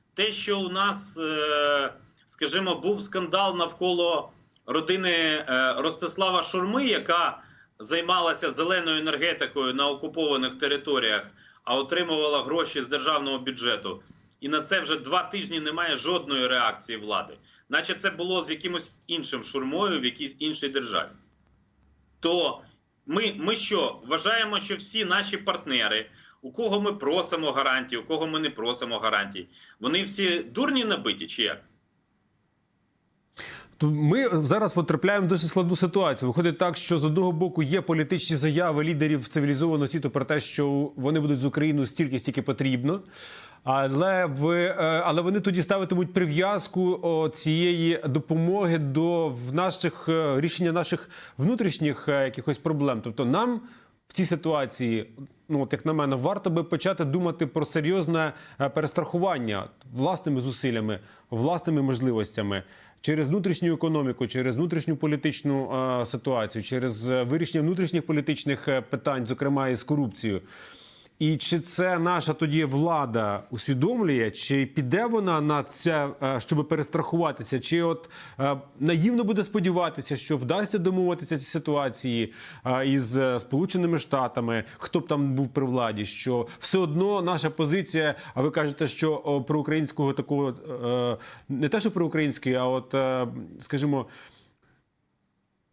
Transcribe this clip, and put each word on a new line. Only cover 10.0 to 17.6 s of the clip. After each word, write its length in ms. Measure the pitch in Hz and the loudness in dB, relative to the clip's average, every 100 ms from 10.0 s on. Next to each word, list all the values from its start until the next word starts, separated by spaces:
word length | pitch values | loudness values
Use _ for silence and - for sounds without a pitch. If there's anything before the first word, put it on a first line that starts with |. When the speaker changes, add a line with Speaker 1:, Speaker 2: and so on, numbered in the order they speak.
| 156 160 156 135 127 131 | -6 -2 0 2 0 -2
Speaker 1:
територіях, 760 | 143 143 147 131 113 104 - - - - | -2 0 0 0 2 0 -2 -14 -20 -12
а 120 | - 131 | -2 -2
отримувала 680 | 135 175 170 156 151 143 | 0 -2 0 0 2 0
гроші 380 | 127 165 156 143 | 0 0 -2 -2
з 60 | 123 | -2
державного 520 | 143 139 147 139 131 | -2 0 0 0 -4
бюджету. 640 | 131 123 120 107 98 92 - - - _ | -4 -4 -2 -2 -4 -10 -14 -20 -20 _
І 100 | 139 | -4
на 120 | 151 | -2
це 180 | 151 190 | 0 -2
вже 160 | 151 151 | 0 -4
два 280 | 127 180 | 0 -2
тижні 360 | 175 202 196 165 | 0 -4 -6 -6
немає 360 | 151 160 170 139 | -4 -2 -2 -2
жодної 520 | 160 175 143 135 123 | 0 -2 -2 0 2
реакції 500 | 127 113 107 - 110 | 2 2 -2 -8 -8
влади. 400 | 104 98 82 73 _ - | -4 -4 -4 -12 _ -20